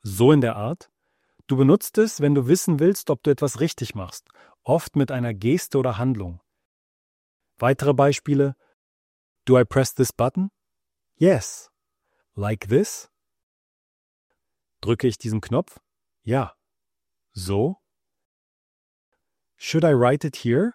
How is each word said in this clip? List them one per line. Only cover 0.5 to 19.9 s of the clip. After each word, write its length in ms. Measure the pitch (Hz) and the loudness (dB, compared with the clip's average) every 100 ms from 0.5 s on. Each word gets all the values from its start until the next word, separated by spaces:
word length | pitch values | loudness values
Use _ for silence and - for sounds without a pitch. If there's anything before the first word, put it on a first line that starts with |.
Art. 360 | 104 110 170 - _ _ _ _ _ - | -4 -8 -10 -14 _ _ _ _ _ -6
Du 100 | 131 | 2
benutzt 400 | 135 208 - - | 4 4 2 -2
es, 220 | 214 - | -2 0
wenn 120 | 147 | 0
du 140 | 143 127 | 0 2
wissen 320 | 180 - 147 | 0 0 0
willst, 300 | 170 202 - | 0 0 -6
ob 100 | 143 | -4
du 80 | 151 | -2
etwas 300 | 139 143 - | 0 -2 -2
richtig 340 | 160 - 120 | -4 -4 -10
machst, 340 | 107 90 - _ _ _ _ | -10 -12 -16 _ _ _ _
oft 320 | - 160 - | -2 -2 0
mit 160 | 151 135 | -2 0
einer 220 | 131 120 | -2 -6
Geste 440 | 101 110 175 - 139 | -4 -2 -2 0 -2
oder 200 | 127 104 | -2 -2
Handlung. 420 | 127 113 90 85 _ _ _ _ _ _ _ _ _ _ _ _ | -2 -4 -8 -12 _ _ _ _ _ _ _ _ _ _ _ _
Weitere 360 | 120 139 143 | -2 0 0
Beispiele: 640 | 135 143 139 - 139 139 135 _ _ _ _ _ _ _ _ | 4 2 2 -2 0 0 -2 _ _ _ _ _ _ _ _
Do 140 | - 127 | 2 4
I 40 | |
press 300 | 117 135 131 | 4 0 -2
this 180 | - 127 | 0 -2
button? 380 | - 120 - 196 _ _ _ _ _ _ | 0 -2 -2 -6 _ _ _ _ _ _
Yes. 560 | _ 170 147 - - - _ _ _ _ _ _ | _ 2 2 -2 -14 -20 _ _ _ _ _ _
Like 340 | - 101 110 98 | -8 -6 -6 0
this? 440 | 131 214 - - _ _ _ _ _ _ _ _ _ _ _ _ _ _ _ _ _ | 0 0 -6 -18 _ _ _ _ _ _ _ _ _ _ _ _ _ _ _ _ _
Drücke 260 | 101 117 127 | -4 -2 -2
ich 100 | - | -4
diesen 240 | 113 107 | -6 -6
Knopf? 380 | - 123 - - _ _ _ _ | -2 -4 -4 -16 _ _ _ _
Ja. 320 | 107 131 123 _ _ _ _ _ _ _ _ | -4 -4 -4 _ _ _ _ _ _ _ _
So? 440 | 104 92 98 139 190 _ _ _ _ _ _ _ _ _ _ _ _ _ _ _ _ _ _ | -14 -4 -2 -2 -4 _ _ _ _ _ _ _ _ _ _ _ _ _ _ _ _ _ _
Should 260 | - 160 | -4 0
I 100 | 165 | 2